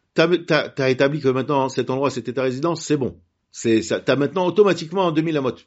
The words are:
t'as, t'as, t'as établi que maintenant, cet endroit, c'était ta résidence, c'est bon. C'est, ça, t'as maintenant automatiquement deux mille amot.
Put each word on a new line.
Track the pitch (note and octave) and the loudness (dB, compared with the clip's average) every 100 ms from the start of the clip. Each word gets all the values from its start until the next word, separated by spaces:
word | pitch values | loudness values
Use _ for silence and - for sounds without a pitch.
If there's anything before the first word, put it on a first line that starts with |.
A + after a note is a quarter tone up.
| _ | _
t'as, | - E3+ E3+ | 0 2 2
t'as, | - D3+ B2+ | 0 0 0
t'as | - C3 | -2 0
établi | C3 C#3 D3 | 2 2 2
que | C3 | 0
maintenant, | B2+ B2+ C#3 C3 | 0 0 0 0
cet | C3+ B2 | -2 -2
endroit, | C3 C#3 | -2 -2
c'était | B2 A2+ | -2 -6
ta | B2+ | -2
résidence, | C3 B2+ E3+ D#3+ | -2 -2 -4 -4
c'est | - D3 | -2 -2
bon. | A2+ - _ _ _ | -2 -8 _ _ _
C'est, | - A2+ A2 | -6 0 2
ça, | - G#2 | 2 -2
t'as | - C3 | 0 0
maintenant | C#3+ F#3 F3+ | 0 0 0
automatiquement | F3 G3+ E3+ D#3 F#3 F3 | 4 4 2 -4 -2 0
deux | D#3 | 0
mille | D#3+ D3+ | -2 -2
amot. | B2+ - | -2 -6